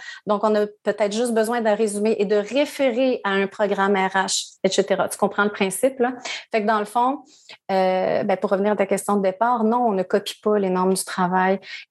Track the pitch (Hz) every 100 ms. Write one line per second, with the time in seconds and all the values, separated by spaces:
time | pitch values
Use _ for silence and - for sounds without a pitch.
0 | - - - 208 220 214 208 - - 208
1 | 208 208 240 226 220 240 220 208 220 202
2 | 214 226 202 208 202 247 285 - 269 226
3 | 262 247 202 196 196 - 208 196 196 196
4 | 190 190 196 - - - 190 190 185 185
5 | - - 196 - 208 208 190 185 262 262
6 | 240 254 - - - 226 208 220 208 240
7 | 247 294 - _ - - - 190 185 185
8 | 185 - 208 185 208 190 202 208 196 196
9 | - 202 190 190 233 240 220 240 240 190
10 | 185 202 - - 214 208 190 185 185 190
11 | - - 180 185 185 196 - - -